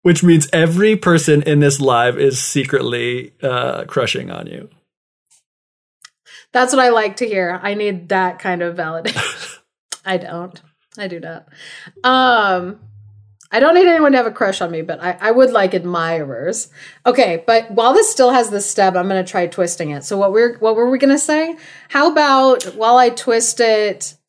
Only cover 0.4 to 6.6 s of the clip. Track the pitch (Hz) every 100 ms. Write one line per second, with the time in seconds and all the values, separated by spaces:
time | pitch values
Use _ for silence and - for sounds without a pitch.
0.4 | - 165 165 170 214 214 180 170 - 147
1.4 | 147 147 143 139 135 120 123 120 139 131
2.4 | - 143 135 139 123 120 120 123 127 _
3.4 | 139 123 127 - 135 - 117 - - 50
4.4 | 50 - - _ _ _ _ _ _ _
5.4 | _ _ _ _ _ _ - _ _ -
6.4 | _ 247